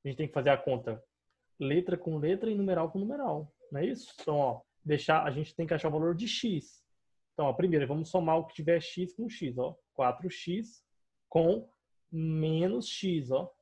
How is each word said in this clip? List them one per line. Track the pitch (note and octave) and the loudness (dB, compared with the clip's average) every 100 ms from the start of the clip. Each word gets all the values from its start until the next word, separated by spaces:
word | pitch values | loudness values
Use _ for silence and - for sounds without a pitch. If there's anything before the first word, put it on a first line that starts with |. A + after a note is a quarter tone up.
A | C#3+ | -8
gente | B2+ | -4
tem | D3+ | -2
que | |
fazer | D3 C3+ | 2 4
a | C#3 | 4
conta | C#3+ B2 A#2 A2 - _ _ _ _ - | 4 -2 -2 -8 -10 _ _ _ _ -6
letra | C#3 D#3 F3+ F3+ | 0 0 0 -2
com | - D#3 | -2 -2
letra | D3+ G3 A3+ | 0 0 0
e | G#3 | 0
numeral | G3 F3 D#3+ | 0 0 0
com | F#3+ | -2
numeral, | G#3 C#4+ B3+ D3+ D#3 _ - | -4 -4 -4 -4 -6 _ -10
não | C#3 | -4
é | F#3 | -2
isso? | C4+ - - | -4 -10 -8
Então, | - D3 | -2 2
ó, | C#3 A2+ - _ | 2 -2 -10 _
deixar, | D#3 D3 - D#3+ D3+ | -2 0 4 2 2
a | |
gente | C3+ D3+ | -2 -6
tem | - E3 | -6 -2
que | |
achar | D#3+ D#3 | 0 0
o | |
valor | D3+ E3 E3+ | 0 0 0
de | A3+ | -2
x. | - A#3 E3+ - - _ _ _ _ _ | -2 -2 -2 -4 -14 _ _ _ _ _
Então, | - C#3+ | -2 0
ó, | |
primeiro, | B2+ F#3 D#3 C3 | 2 4 4 2
vamos | D3+ D#3+ | 0 0
somar | F#3 E3 D#3+ | 0 4 2
o | E3 | 0
que | |
tiver | - D#3 E3+ | -2 2 2
x | - - F3+ | 2 -4 -6
com | - A#3 | -6 -10
x, | - D3 B2 | -6 -6 -4
ó. | C3 E3 _ | -4 -6 _
Quatro | - B2+ B2 F3+ | 0 0 0 -4
x | - - F#3 A3+ - _ _ _ _ _ | -6 -4 -4 -6 -14 _ _ _ _ _
com | E3 E3 A3 - _ _ _ _ | 4 4 2 -2 _ _ _ _
menos | E3 D#3+ D#3 D#3 D#3+ F3+ A#3+ - | -4 -2 0 2 2 2 0 -4
x, | - F#3+ E3 B2+ | -4 -2 -2 0
ó. | C3 F3+ - | -2 -2 -10